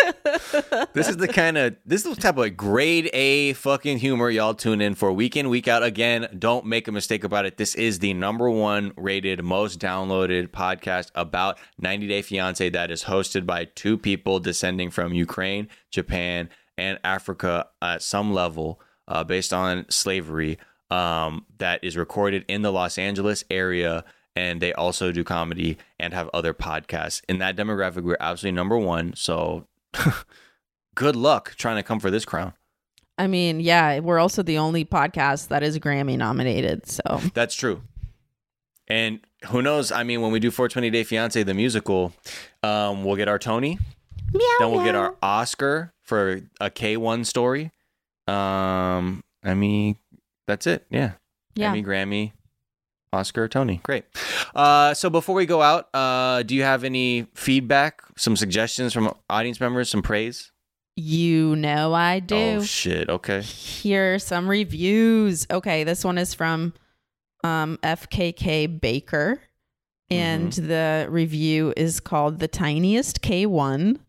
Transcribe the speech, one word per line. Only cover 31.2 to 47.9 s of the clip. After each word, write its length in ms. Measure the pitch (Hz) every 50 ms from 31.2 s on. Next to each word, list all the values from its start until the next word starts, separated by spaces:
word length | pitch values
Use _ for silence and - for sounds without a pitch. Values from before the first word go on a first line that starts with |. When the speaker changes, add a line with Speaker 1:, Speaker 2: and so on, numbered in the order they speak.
| 123 151 156 196 - - -
Speaker 1:
trying 200 | - - 120 113
to 80 | 104 95
come 160 | - 113 107
for 100 | 101 95
this 160 | 95 110 110
crown. 280 | - - 80 87 90 - _ _ _ _ _ _ _ _ _ _ _ _ -
Speaker 2:
I 80 | 185
mean, 320 | 190 190 180 175 170 160 160
yeah, 400 | 170 165 170 175 160 151 143 139
we're 180 | 160 170 175
also 240 | 165 170 180 - -
the 160 | 185 165 156
only 280 | 151 156 160 165 170 156
podcast 640 | - - 165 143 160 - - 135 143 139 151 - -
that 120 | 143 143
is 160 | 147 151 151
Grammy 400 | 156 - 151 143 139 139 135 131
nominated. 720 | 127 120 107 127 131 127 127 110 123 131 - 80 - -
So 340 | - - - - - - - - 180 -
Speaker 1:
That's 180 | 120 120 113 -
true. 300 | - 131 120 92 - - - - - - - - _ _ _ _ _ _ _ _ _ _ _ _ _ _
And 320 | - 110 113 113 110 110 110 - _ _ _ - -
who 120 | 120 123
knows? 300 | 127 143 151 147 131 104
I 100 | - 120
mean, 200 | 117 120 120 117
when 100 | 113 110
we 80 | 110 113
do 100 | 107 120
four 180 | 113 - 127
twenty 220 | 117 - 127 120 113
Day 140 | 110 117 110
Fiancé, 420 | - 113 110 113 113 - 120 104
the 80 | 98 95
musical, 580 | 98 113 127 113 107 - - 98 92 90 87 - _ _ - - - - - _ _ -
um, 400 | 107 107 104 104 101 101 98 98
we'll 120 | 98 101
get 100 | 98 104
our 100 | 101 104
Tony. 400 | 98 - 120 110 117 131 147 175 190 - - - - _ _ - - - - -
Speaker 2:
Meow, 80 | 392 466 494 480
Speaker 1:
Then 140 | 494 494 -
we'll 120 | - 381 349
get 100 | 359 -
Speaker 2:
meow. 80 | -
Speaker 1:
our 140 | - - - -
Oscar 720 | - 98 101 107 120 - - - 139 139 143 160 170 170 - _
for 400 | _ - 117 107 98 95 92 98 107 - _ -
a 120 | 104 98
K 260 | - - 110 107 110
one 260 | 117 113 113 113 117 117
story. 460 | - - 127 120 123 131 143 156 160 - _ _ _